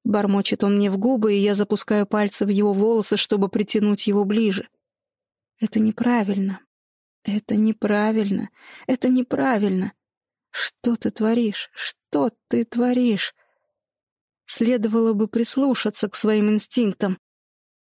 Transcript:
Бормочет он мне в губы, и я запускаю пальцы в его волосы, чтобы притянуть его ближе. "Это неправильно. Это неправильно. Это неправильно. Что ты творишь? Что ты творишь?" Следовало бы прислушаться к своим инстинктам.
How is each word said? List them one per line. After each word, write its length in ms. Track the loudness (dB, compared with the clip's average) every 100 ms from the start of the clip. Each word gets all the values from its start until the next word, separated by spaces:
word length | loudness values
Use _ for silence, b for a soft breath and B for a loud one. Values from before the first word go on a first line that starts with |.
| -2
Бормочет 560 | 0 2 0 0 0
он 140 | 0 2
мне 120 | 0
в 80 | 0
губы, 360 | 0 2 2
и 60 | 2
я 140 | 2
запускаю 540 | 0 0 -2 0 0 0
пальцы 380 | 0 0 -2 0
в 20 |
его 240 | 2 2
волосы, 460 | 2 2 2 0 -2
чтобы 320 | 0 0 0
притянуть 580 | 0 0 0 0 0 0
его 160 | 0
ближе. 460 | 2 2 0 -2 -8 _ _ _ _ _ _ _ _ -6
"Это 220 | -2 0
неправильно. 800 | 0 0 0 0 0 -2 -2 -6 _ _ _ _ _ _ -4
Это 320 | -4 -2 0
неправильно. 920 | 0 0 -2 0 0 0 0 -2 -6 B B B B
Это 220 | -2 2
неправильно. 840 | 0 0 -2 0 0 0 0 -4 -8 _ _ _ _ _
Что 460 | -10 -10 -4 -2 -2
ты 160 | -4
творишь? 580 | -2 0 2 0 -4 -10
Что 580 | -12 -14 -14 -6 -2 -2 -4 -4
ты 160 | -2
творишь?" 720 | -2 -2 0 2 2 0 -4 -10 _ _ _ _ _ _ _ _ _ _ -8
Следовало 680 | -2 0 0 0 2 2
бы 160 | 0 0
прислушаться 800 | -2 -2 0 0 0 -2 -4 -4
к 80 | -2
своим 360 | 0 2 2
инстинктам. 680 | 2 0 0 0 0 -2 -4 _ _ _ _ _ _